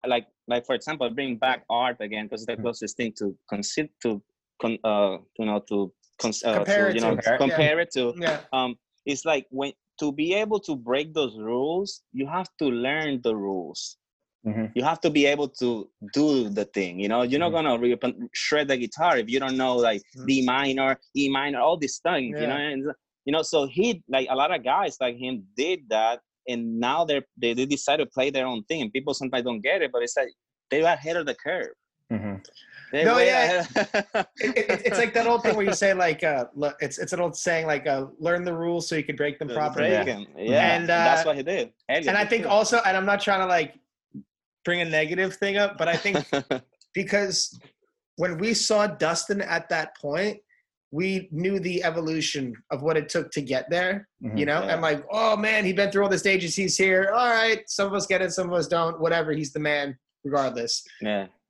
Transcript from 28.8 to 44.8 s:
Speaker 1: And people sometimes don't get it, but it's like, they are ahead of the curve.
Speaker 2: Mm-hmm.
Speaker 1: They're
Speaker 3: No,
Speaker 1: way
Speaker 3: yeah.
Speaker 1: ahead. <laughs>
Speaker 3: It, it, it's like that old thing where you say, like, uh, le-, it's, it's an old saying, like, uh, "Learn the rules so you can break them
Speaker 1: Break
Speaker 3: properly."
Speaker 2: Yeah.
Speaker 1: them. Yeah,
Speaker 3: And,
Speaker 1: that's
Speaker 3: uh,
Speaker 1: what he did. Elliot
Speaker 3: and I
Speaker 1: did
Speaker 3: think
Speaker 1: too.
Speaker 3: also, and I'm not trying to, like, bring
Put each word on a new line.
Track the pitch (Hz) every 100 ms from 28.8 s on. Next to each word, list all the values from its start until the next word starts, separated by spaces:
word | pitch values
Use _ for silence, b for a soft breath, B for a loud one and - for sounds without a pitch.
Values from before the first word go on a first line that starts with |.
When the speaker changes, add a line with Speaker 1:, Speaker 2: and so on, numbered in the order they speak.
Speaker 1:
And | 113
people | 127 143
sometimes | 135 131 131
don't | 120 117
get | 113 185
it, | 143
but | 123
it's | 120 -
like, | 127 _ _ _ _
they | 143
are | 165
ahead | 156 147 170
of |
the | 147 120
curve. | 143 180 104 - _ _ _
Speaker 2:
Mm-hmm. | 113 101 98 - B B B B
Speaker 1:
They're | 139
Speaker 3:
No, | 180
Speaker 1:
way | 247 240
Speaker 3:
yeah. | 254 170 180 170 -
Speaker 1:
ahead. | 202 208 202 220 180
<laughs> | -
Speaker 3:
It, | 214 247
it, | 208 190 240
it's | 202
like | 233
that | 233 233
old | 233
thing | 226
where | 220
you | 202
say, | 196 196
like, | 190 170 156
uh, | 165 143 120 143
le-, | 147 143
it's, | 143 -
it's | -
an | 175
old | 175 -
saying, | - 165 160
like, | 143 147
uh, | 135 135 -
"Learn | 170 175
the | 180
rules | 165 170 170 165
so | 160
you |
can | 151
break | 147 147 143
them | 151
Speaker 1:
Break | 151
Speaker 3:
properly." | 151 143 156
Speaker 2:
Yeah. | 110
Speaker 1:
them. | 98 107 104 73
Yeah, | 107 139 170
Speaker 3:
And, | 170 170
Speaker 1:
that's | 170 165 165
Speaker 3:
uh, | 160
Speaker 1:
what | 143
he |
did. | 135 185 113 _ -
Elliot | 143 165
Speaker 3:
and | 196
I |
Speaker 1:
did | 208
Speaker 3:
think | 233
Speaker 1:
too. | 175
Speaker 3:
also, | 202 214 240
and | 202 190
I'm | 196
not | 202
trying | 202 196
to, | 185
like, | 175 151 - _ _ _ - - _ _ _
bring | - 175